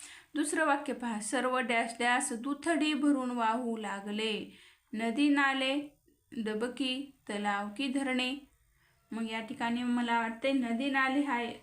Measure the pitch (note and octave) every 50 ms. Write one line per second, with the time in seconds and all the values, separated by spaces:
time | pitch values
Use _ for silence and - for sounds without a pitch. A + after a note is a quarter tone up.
0 | - - - - - _ - C#4+ D#4 D4+ F#4+ D#4 D#4+ D4+ C#4 D4 - - B3 A#3+
1 | A#3+ A#3 A3+ G#3 G#3 - - B3+ B3 B3+ B3+ B3+ B3+ A3+ A#3+ A3+ A#3 A3+ - -
2 | A#3+ A#3+ B3 B3+ C#4 - C#4+ A3 A#3+ C#4 C#4+ C#4+ - E4 E4+ C#4+ D4+ D4+ D4+ B3+
3 | D4 D4 C#4+ C4 B3+ B3+ B3 A#3+ A3+ A3 A3+ B3 B3+ A#3 A3+ A3 G#3+ G3 G3 G3
4 | G3 G#3 G#3 G#3+ A3 A3 G#3+ G3+ - - - - - - - _ _ _ - G#3+
5 | A3+ A#3 A3 C#4+ C#4+ D4 C#4+ C#4+ C#4 C4+ C4+ C4+ C4 C4 C4+ D4 C#4+ - - _
6 | _ _ _ _ _ _ - A#3+ A3 A3 G#3+ G#3+ A#3 B3 B3 - C#4 B3+ B3+ C4
7 | C#4+ C#4+ - _ _ - G#3 G#3 G#3 G#3 G3+ G3+ G3+ G#3 G#3 - C#4 C#4 C#4 C#4
8 | C#4 C4 B3+ B3+ B3+ B3+ C4+ C#4+ - - _ _ _ _ _ _ _ _ _ _
9 | _ _ G#3+ A3 A3+ A3 A3 A3+ A3+ G#3+ B3+ - A#3+ A#3 A#3 A#3+ B3 A#3+ A#3+ B3
10 | A#3+ A#3 A#3 A#3 A3+ A3+ A3+ - - C4+ C#4 C4+ A#3+ A#3 A#3 A3+ C4+ C#4+ C4+ C4+
11 | C4 C4 C4 C#4+ C#4+ C#4 B3 A#3+ A#3 A#3 A#3+ -